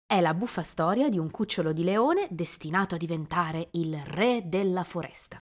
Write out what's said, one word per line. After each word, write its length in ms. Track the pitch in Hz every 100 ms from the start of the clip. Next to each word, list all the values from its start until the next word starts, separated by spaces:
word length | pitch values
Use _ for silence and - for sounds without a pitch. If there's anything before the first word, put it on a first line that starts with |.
| _
è 140 | 202
la 140 | 165
buffa 280 | 165 240 -
storia 460 | 160 - 165 214 285
di 100 | 190
un 120 | 160
cucciolo 420 | - 214 - 156
di 120 | 156
leone 440 | 175 202 262 359 392
destinato 640 | 170 165 - 156 180 196
a 40 | 170
diventare 720 | 165 160 151 170 160 160 170
il 240 | 170 160 156
re 460 | 139 147 233 240 180
della 360 | 185 196 180
foresta. 560 | 170 175 156 - - - _ _